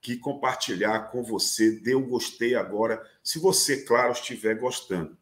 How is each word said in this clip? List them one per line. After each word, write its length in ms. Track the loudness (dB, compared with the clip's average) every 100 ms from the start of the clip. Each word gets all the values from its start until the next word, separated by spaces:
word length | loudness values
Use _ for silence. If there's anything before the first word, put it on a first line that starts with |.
que 160 | -6 -6
compartilhar 920 | -4 -2 -2 -2 -4 0 0 0 -2
com 100 | -8
você. 580 | -4 -2 -2 4 4 4
Dê 140 | 0
um 160 | 0 2
gostei 460 | -2 -4 -2 0 0
agora, 520 | 0 -2 0 -2 -6 _
se 140 | -8 0
você, 460 | 2 4 2 0
claro, 300 | 2 4 4
estiver 420 | 0 -6 -4 -2 0
gostando. 600 | -2 -4 -4 -4 -4 -10